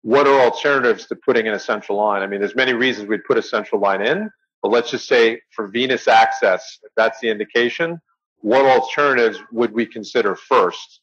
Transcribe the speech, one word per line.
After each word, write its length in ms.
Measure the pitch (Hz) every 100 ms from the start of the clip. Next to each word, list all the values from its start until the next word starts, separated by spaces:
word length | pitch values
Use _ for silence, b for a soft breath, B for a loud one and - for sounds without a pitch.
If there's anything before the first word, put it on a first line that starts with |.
What 240 | 113 131 143
are 140 | 139
alternatives 640 | 123 - 147 139 123 107 -
to 100 | -
putting 300 | - 120 110
in 80 |
a 40 | 101
central 380 | - 107 - 101
line? 260 | 107 101
I 40 | 98
mean, 140 | 101
there's 140 | 101
many 200 | 127 131
reasons 340 | 120 127 107 104
we'd 160 | 107
put 140 | - 110
a 40 |
central 380 | - 110 101 107
line 220 | 98 98
in, 280 | 104 170 214 _ _ _
but 80 | 107
let's 200 | 117 117
just 180 | 120 -
say 320 | 107 113 117 _
for 180 | - 101
venous 380 | 110 131 123 -
access, 720 | 113 113 - 104 92 - -
if 100 | -
that's 260 | - 113 113
the 100 | 117
indication, 720 | 104 104 120 120 - 170 170 _ _ _ _
what 260 | 107 131 135
alternatives 720 | 127 - - 143 127 113 98 -
would 220 | 113 117
we 140 | 110 113
consider 500 | 113 101 123 104 92
first 640 | - 127 92 - - _